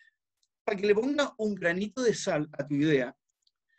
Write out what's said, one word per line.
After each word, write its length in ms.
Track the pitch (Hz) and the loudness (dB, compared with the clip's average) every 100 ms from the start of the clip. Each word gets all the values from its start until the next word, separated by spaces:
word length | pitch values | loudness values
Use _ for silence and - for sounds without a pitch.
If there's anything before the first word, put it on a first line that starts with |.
| _ _ _ _ _ _ | _ _ _ _ _ _
para 160 | - 202 | -6 0
que 60 | 208 | 2
le 80 | |
ponga 400 | 208 254 294 269 - | 2 2 0 -2 -2
un 180 | 214 | -4
granito 480 | 190 170 175 214 - | -2 -2 -2 -4 -2
de 120 | 240 | 0
sal 340 | 160 196 156 151 | 0 0 -2 -2
a 140 | - 143 | -6 -4
tu 80 | |
idea, 400 | 143 156 139 123 - _ _ _ _ _ | 0 2 2 0 -8 _ _ _ _ _